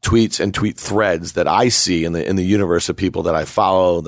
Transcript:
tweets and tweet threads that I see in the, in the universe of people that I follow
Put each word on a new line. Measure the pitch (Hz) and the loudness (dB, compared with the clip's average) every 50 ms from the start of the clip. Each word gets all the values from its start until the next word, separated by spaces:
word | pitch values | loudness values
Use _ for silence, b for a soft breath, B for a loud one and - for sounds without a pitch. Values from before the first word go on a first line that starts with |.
tweets | - - - 117 113 107 - - | -2 2 2 2 2 2 0 -2
and | - 101 95 | -2 -2 -2
tweet | - 104 107 - - | -2 -2 -4 -4 -6
threads | - - 98 107 107 98 87 82 87 80 | -6 -4 0 0 2 0 0 -2 -4 -6
that | - 92 87 76 | -4 -2 0 2
I | 80 104 127 127 | 2 2 2 2
see | 110 - - 95 90 82 80 | 2 2 0 0 0 0 0
in | 85 | -2
the, | 82 85 73 | -2 -2 -2
in | - 95 | -2 -2
the | 95 90 | 0 0
universe | 92 104 101 101 85 85 85 - - | 2 2 2 2 2 0 0 0 -2
of | 85 | -4
people | - 98 90 - 87 85 | -2 -2 -4 -2 -2 -2
that | 85 80 | -2 -2
I | 80 76 | -2 -2
follow | - - 110 101 92 95 92 92 90 87 85 78 | -2 0 0 2 2 2 2 2 2 2 0 -2